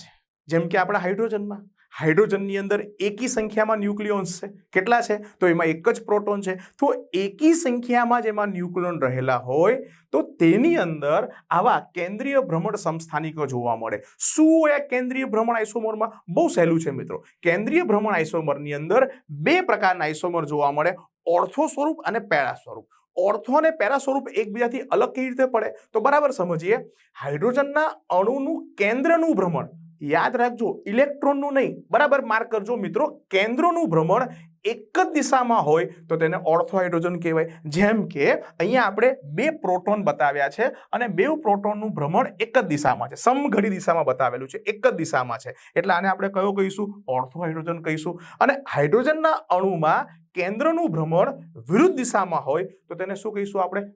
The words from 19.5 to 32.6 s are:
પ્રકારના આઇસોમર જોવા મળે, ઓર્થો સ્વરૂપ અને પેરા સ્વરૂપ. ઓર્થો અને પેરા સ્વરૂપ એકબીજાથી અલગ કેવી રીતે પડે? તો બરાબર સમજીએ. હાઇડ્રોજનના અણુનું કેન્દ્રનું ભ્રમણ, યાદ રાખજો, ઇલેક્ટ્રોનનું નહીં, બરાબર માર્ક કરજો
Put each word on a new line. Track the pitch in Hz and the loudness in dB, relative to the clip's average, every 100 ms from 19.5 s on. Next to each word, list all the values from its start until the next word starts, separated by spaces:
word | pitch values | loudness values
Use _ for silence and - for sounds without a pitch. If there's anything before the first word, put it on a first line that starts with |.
| 349 370 | 2 2
પ્રકારના | 311 190 180 156 | 2 2 0 -2
આઇસોમર | 151 180 175 147 | -4 -4 -2 -2
જોવા | 147 143 147 | 0 0 2
મળે, | 160 185 - _ - 175 | 0 -2 -12 _ 0 2
ઓર્થો | 185 - 311 277 | 2 0 -2 0
સ્વરૂપ | 294 320 - | -2 -2 -4
અને | 226 202 | -4 0
પેરા | 151 127 123 | 0 0 -4
સ્વરૂપ. | - 110 - _ _ - 190 | -12 -18 -18 _ _ -2 0
ઓર્થો | 208 208 277 | 0 0 2
અને | 320 320 | 2 2
પેરા | 208 269 269 | 0 0 0
સ્વરૂપ | 269 269 | -4 -2
એકબીજાથી | 196 220 208 240 247 - - | -4 -4 -2 -2 -2 -2 0
અલગ | 247 262 | 0 -2
કેવી | 262 | -4
રીતે | 254 262 | 0 0
પડે? | 240 220 - _ | 0 -4 -8 _
તો | 220 226 | 0 4
બરાબર | 294 285 277 | 4 2 0
સમજીએ. | 175 165 175 233 - _ _ - | -2 -2 0 0 -2 _ _ -12
હાઇડ્રોજનના | 139 147 214 247 285 285 311 - - 180 | -6 -2 0 0 0 0 -2 -4 -2 2
અણુનું | 202 277 277 320 - - | 2 0 -2 -4 -8 -2
કેન્દ્રનું | 202 247 277 330 330 202 | 0 2 0 2 2 2
ભ્રમણ, | 185 143 113 - - - 143 | 2 0 -6 -12 -20 -12 -2
યાદ | 160 226 240 | 0 2 0
રાખજો, | 240 240 208 - - | -2 0 -4 -4 -4
ઇલેક્ટ્રોનનું | 220 285 285 277 285 285 269 | 2 2 0 -2 -2 0 0
નહીં, | 196 - - | 0 -4 -2
બરાબર | 214 285 277 226 | 2 2 2 0
માર્ક | 220 226 | -2 -2
કરજો | 220 | -6